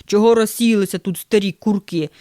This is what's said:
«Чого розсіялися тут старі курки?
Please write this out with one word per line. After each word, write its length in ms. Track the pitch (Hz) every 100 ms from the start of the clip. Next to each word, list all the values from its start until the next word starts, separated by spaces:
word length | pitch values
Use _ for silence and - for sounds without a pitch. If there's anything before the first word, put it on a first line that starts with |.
| -
«Чого 300 | 202 226 226
розсіялися 600 | 220 - 233 214 190 180
тут 200 | - 170
старі 340 | - 214 196
курки? 580 | - 214 208 - 170 147 _